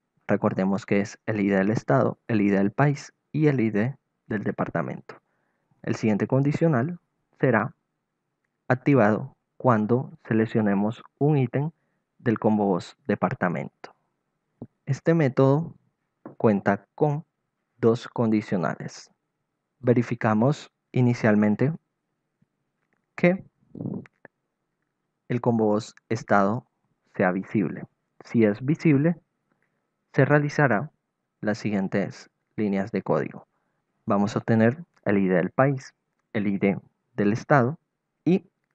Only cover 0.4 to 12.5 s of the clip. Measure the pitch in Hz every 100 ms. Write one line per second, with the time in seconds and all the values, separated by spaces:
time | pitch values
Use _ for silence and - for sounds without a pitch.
0.4 | 104 95 95 98 - 101 101 - - 107
1.4 | 101 95 95 123 - 139 113 - - 110
2.4 | 101 98 101 - 147 139 - _ _ 147
3.4 | 151 131 110 101 120 - _ _ - 110
4.4 | 107 - - 85 65 - - - _ _
5.4 | _ _ _ _ - 117 110 101 107 131
6.4 | 143 147 165 127 151 175 _ _ _ _
7.4 | 135 110 113 - _ _ _ _ _ _
8.4 | _ _ - 123 - 135 107 107 135 -
9.4 | _ - 127 110 107 120 - - - 110
10.4 | 110 113 104 98 104 - - - 143 147
11.4 | 123 135 156 - _ _ _ _ 120 107
12.4 | 113